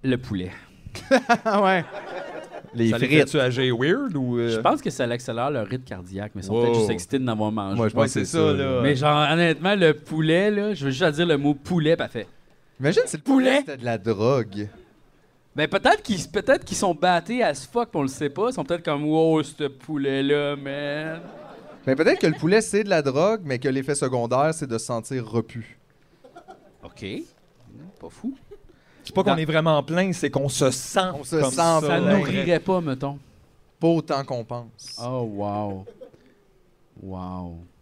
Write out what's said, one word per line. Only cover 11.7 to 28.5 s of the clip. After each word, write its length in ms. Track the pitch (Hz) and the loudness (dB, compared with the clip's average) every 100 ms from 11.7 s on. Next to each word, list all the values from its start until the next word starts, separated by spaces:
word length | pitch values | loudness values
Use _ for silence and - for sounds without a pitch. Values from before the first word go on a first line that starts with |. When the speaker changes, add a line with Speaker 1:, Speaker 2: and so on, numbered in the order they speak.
| 175 151 165 | 2 4 2
Speaker 1:
puis 80 | |
elle 60 | 113 | 0
fait 180 | 120 104 - _ _ _ _ | -6 -10 -16 _ _ _ _
Speaker 2:
Imagine 240 | 135 214 508 | 2 2 2
si 100 | 160 | -4
le 60 | |
poulet, 220 | - 269 262 | 4 4 6
Speaker 1:
Poulet ? 120 | 269 | 4
Speaker 2:
c'était 180 | 269 135 | 0 -6
de 80 | |
la 140 | 120 113 | -4 -2
drogue. 680 | 101 98 113 135 107 98 104 - - _ _ _ _ _ _ | 0 2 2 2 0 -6 -10 -12 -20 _ _ _ _ _ _
Speaker 1:
Ben, 140 | - 151 | -4 -2
peut-être 320 | 190 262 427 | 2 4 2
qu'ils, 260 | - 190 - | 0 -4 -2
peut-être 340 | 202 196 294 | -4 2 2
qu'ils 140 | - 202 | 2 -2
sont 160 | 202 | -2
battés 480 | 160 180 175 170 247 | 2 2 2 0 0
as 240 | 202 139 - | 0 0 -4
fuck, 240 | 233 233 | -4 -2
pis 60 | 165 | -2
on 40 | |
le 60 | 139 | -2
sait 220 | 135 147 | -2 -6
pas. 160 | 143 226 | -2 -4
Ils 20 | |
sont 100 | 254 | -2
peut-être 200 | 139 170 | -4 -4
comme, 200 | 165 147 | -2 -2
wow, 380 | 151 156 160 160 | 0 4 4 4
ce 220 | 151 - | 0 -4
poulet-là, 920 | 143 - - 151 139 135 139 147 143 143 | -6 -6 -8 -4 -2 0 2 2 0 -4
man. 640 | 139 143 147 147 156 165 175 - - - - - | -8 -8 -6 -6 -8 -10 -14 -18 -20 -20 -20 -8
Speaker 2:
Ben, 100 | - 135 | -2 4
peut-être 240 | 170 359 | 4 4
que 60 | 165 | 2
le 60 | |
poulet, 260 | 160 156 214 | 0 2 2
c'est 220 | 220 202 | 2 -2
de 40 | 208 | 2
la 140 | 175 | 2
drogue, 380 | 139 135 185 220 | 2 2 0 0
mais 140 | 160 123 | -4 -2
que 100 | 135 | 0
l'effet 260 | 131 135 143 | -2 -2 -2
secondaire, 580 | 131 123 117 127 151 | -2 -2 0 2 2
c'est 120 | 160 139 | 0 -4
de 100 | 113 | -6
se 80 | - | -4
sentir 420 | 120 - 131 113 | -6 -4 -8 -2
repu. 500 | 117 113 120 110 - _ _ _ _ - 349 - - - _ | -2 -2 -10 -14 -20 _ _ _ _ -20 -20 -20 -20 -20 _
Speaker 1:
OK. 200 | 104 - 101 160 339 _ _ _ - 113 170 - | -20 -14 -10 -10 -12 _ _ _ -20 -20 -20 -20
Pas 80 | 165 | -20
fou. 260 | - 233 269 - | -10 -10 -10 -20